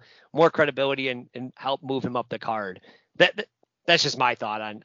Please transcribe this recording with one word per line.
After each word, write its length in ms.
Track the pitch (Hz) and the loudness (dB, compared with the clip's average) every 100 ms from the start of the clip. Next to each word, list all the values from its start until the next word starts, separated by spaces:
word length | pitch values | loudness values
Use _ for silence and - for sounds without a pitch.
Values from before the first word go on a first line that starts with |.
| - _ _ | -18 _ _
more 160 | 139 165 | 4 4
credibility, 600 | - 147 131 139 139 135 | 4 2 2 0 0 -2
and, 200 | 123 123 123 | -6 -10 -12
and 180 | 127 - | -12 -8
help 280 | 131 135 | -4 -4
move 200 | 131 135 | -4 -4
him 120 | 123 123 | -2 -4
up 140 | 117 | -4
the 100 | 113 | -6
card. 420 | - 110 98 90 - - _ - | -4 -4 -6 -10 -18 -20 _ 2
That, 180 | 180 - | 2 2
that, 100 | - _ _ _ - | -10 _ _ _ 2
that's 180 | 170 | 2
just 140 | 147 123 | 2 0
my 160 | 123 | 0
thought 280 | 117 110 107 | 0 -4 -6
on, 200 | 107 107 | -8 -10